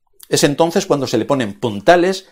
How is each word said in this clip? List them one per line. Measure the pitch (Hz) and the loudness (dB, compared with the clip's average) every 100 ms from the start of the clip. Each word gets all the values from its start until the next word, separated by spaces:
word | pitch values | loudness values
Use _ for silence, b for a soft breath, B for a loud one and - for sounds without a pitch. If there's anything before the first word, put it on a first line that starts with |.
| _ _ - | _ _ -4
Es | 147 | 0
entonces | 151 143 165 196 | 0 2 0 0
cuando | - 143 127 | -2 -2 0
se | 120 | -2
le | |
ponen | 107 139 110 101 | 0 -2 -4 -6
puntales | 120 101 98 175 175 190 b | -6 -2 2 4 2 -2 b